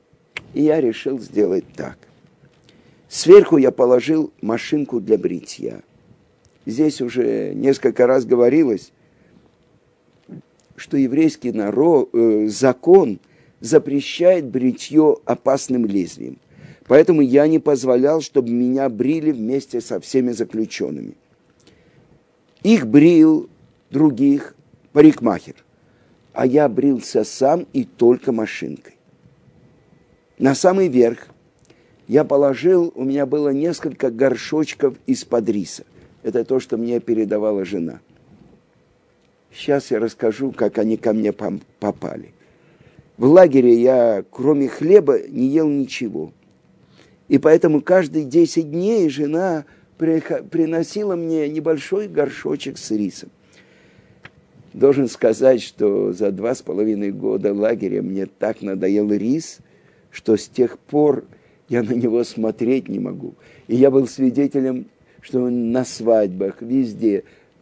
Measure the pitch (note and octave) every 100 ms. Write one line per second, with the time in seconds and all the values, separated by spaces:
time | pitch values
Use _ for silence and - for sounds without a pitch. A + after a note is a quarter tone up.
0 | _ _ _ - - - D3+ D#3+ B2+ A2
1 | C#3 C3 G#2 G#2 G2 F#2 - - - -
2 | _ _ _ _ _ _ _ _ _ _
3 | _ - D#3+ G3+ F3+ C#3+ B2+ B2+ B2+ B2
4 | B2 D#3+ - _ G#2 A#2 - D3+ C#3 A#2
5 | G2+ G#2 F2+ F2 - - A#1 G#1 - _
6 | _ _ _ _ _ _ - A2+ D#3 -
7 | A#2+ A#2+ A#2 A2+ G2+ G2+ B2+ C3 B2 A2+
8 | B2 C3 A2+ B2 A#2+ D3+ C#3+ G2+ - _
9 | _ _ _ _ _ _ _ _ _ _
10 | _ _ - - - _ _ - - C#3+
11 | C3 C#3 D#3+ - B2 G#2+ G#2 A2 D#3+ D3+
12 | - A#2 A2+ G#2+ G#2+ G2+ C3 B2 - F#3+
13 | C#3 F#2 _ _ _ _ A2+ D#3 - C#3
14 | C3+ - F3 F3+ C3+ B2 B2+ A2+ - D3+
15 | D3+ - - A#2+ C#3+ C3+ - B2+ A2 G2
16 | E2+ - A#1+ - _ _ - - - C#3+
17 | D#3+ D#3+ C3+ C#3 D#3 D#3+ D3+ C#3 B2+ B2
18 | C#3 D#3+ C#3 C#3 A#2 A#2+ B2 C3 C3+ A2
19 | B2+ D#3+ D#3 C3 A2 C3+ - A#2+ - G2+
20 | - C3+ B2 A2 G#2 A2 A2 - F2+ C#2
21 | G#1 - _ _ _ _ _ _ _ _
22 | _ _ _ _ _ _ G3+ A3 A#2 C#3+
23 | D#3+ E3+ D#3+ D#3 - _ _ _ _ C#3
24 | D#3 A#2 C#3 C#3 - _ _ _ _ D3
25 | D3+ - A#2 E2+ - - _ _ _ _
26 | _ _ _ - B2+ C#3 D3 G#2+ C#3 B2
27 | - A#2+ G#2+ - C3+ D#3 G#2 C#3 A#2 -
28 | A#2+ B2 - A2+ G#2+ - C2+ C#2+ - _
29 | _ _ _ _ _ _ _ _ _ _
30 | _ _ _ - C3+ C3+ F#3 F#3+ F#3 B2+
31 | A#2 A2+ - _ _ _ _ _ _ _
32 | - B2+ D3 C#3+ C#3+ A#2+ D#3+ F#3 E3+ -
33 | C3 C#3 C3+ D3 D3 C#3 D#3+ - D3+ A#2
34 | C3 A2+ A#2+ A#2+ - D3+ D3+ - C#3 A2
35 | - B2+ - A#2+ A2 G#2 F2 - - _
36 | - _ A2 A#2+ A2 C3 - A2+ A#2 A#2+
37 | - A2 G#2 G#2+ G#2+ G2+ F#2 G2 E2 A#1+
38 | _ _ _ - _ _ _ _ _ _
39 | _ _ _ _ _ - - C#3+ - A2+
40 | A2+ - A2+ G#2+ C3+ - G#2 A2+ A2 A2
41 | A#2 A2 G#2 - G2+ G2 - _ G#2 -
42 | - - - _ _ _ _ _ _ _
43 | _ - A#2+ F3+ F3 C3+ B2 A#2 B2 B2+
44 | A#2 G2+ - - C3 D3 C3 - D#3 G3+
45 | C#3+ A2+ - - C3 D#3 D#3 C#3+ B2+ -
46 | A#2 E2 D#2 - _ _ _ _ _ _
47 | _ _ - C#3 D#3 E3 E3+ D3+ - F#3
48 | D#3 D#3 C#3+ D#3 E3 E3+ D3+ E3 G3 A3+
49 | D#3+ C3+ D3 D#3+ F#3 D#3+ C#3+ _ _ -
50 | E3 D#3+ - C#3+ - E3 D#3+ E3 E3 G#3
51 | G#3 F3 E3 D#3+ D3 D#3 D#3 D#3 - G3
52 | G#3 D#3 C#3 - D3 D3 C#3 - - A2
53 | G2 - - _ _ _ _ _ _ _
54 | _ _ - _ _ _ _ - C#3 C#3
55 | B2 - A#2+ G#2+ C3 B2 - - G#2+ G2+
56 | G2+ F#2 G2+ F#2+ A2 B2+ - F#2 A2 G#2
57 | G2+ G2+ G#2+ G#2+ G2+ G2+ G#2+ A#2 F#2+ G#2
58 | G2+ F#2+ F#2+ _ G#2 A2 G2+ F#2+ F#2+ G#2
59 | G#2 G#2 G#2+ D3+ - - _ _ _ _
60 | _ - - G#2+ - - A#2+ - _ D3
61 | D3 C#3+ - _ _ _ - A#2+ G#2+ A#2+
62 | A#2 A#2 A#2 - A2 G#2+ A#2 C3 - G2+
63 | G2 F#2+ - - _ _ - A#2+ C#3 C3+
64 | B2 - C3 A#2+ C#3 C#3 C3 B2+ - _
65 | _ _ - B2+ B2 B2 A#2 B2 B2 -
66 | A2+ A2+ G2+ F#2 G2 - A#2 C3 A#2+ G2+
67 | A2 G2 - _ _ _